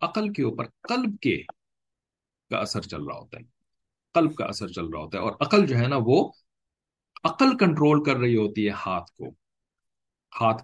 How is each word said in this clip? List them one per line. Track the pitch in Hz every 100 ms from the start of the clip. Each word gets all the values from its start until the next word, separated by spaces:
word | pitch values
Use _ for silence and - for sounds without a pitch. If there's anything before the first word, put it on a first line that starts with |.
अकल | - 220 214
के | 208
ऊपर | 123 - - _ -
कल्ब | 247 254 202
के | 135 87 - - _ _ _ _ _ _ _ _ -
का | -
असर | 104 104
चल | - 80 71
रहा | 64
होता | - -
है, | - _ _ _ _ _ _ 170
कल्ब | 156
का | - -
असर | 101 95
चल | 92 82
रहा | 78
होता | 78 98
है। |
और | 107 -
अकल | 143 208 170
जो | 120
है | 123
ना, | 139
वो | 113 147 294 - _ _ _ _ _ _ _ - 165
अकल | - 269 -
कंट्रोल | 185 151 147 151 147
कर | 127
रही | 123 113
होती | 104 107 104
है | 98
हाथ | 98 90 -
को, | - 87 - _ _ _ _ _ _ _ _ _
हाथ | - 113 117